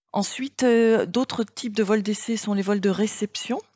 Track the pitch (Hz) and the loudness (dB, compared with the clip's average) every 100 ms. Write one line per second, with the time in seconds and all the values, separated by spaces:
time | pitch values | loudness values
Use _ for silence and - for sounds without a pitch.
0 | _ 202 196 - 269 - 254 233 226 226 | _ -4 -2 -6 -8 0 4 6 6 4
1 | - 247 262 - 214 - 240 208 196 214 | 2 -2 -2 -2 -6 -6 -4 -2 2 2
2 | 202 208 - 226 214 202 196 208 202 180 | 0 -4 -4 -4 -2 -2 0 0 0 0
3 | 214 - 208 - - 285 - | -2 -2 -6 -6 -6 -6 -8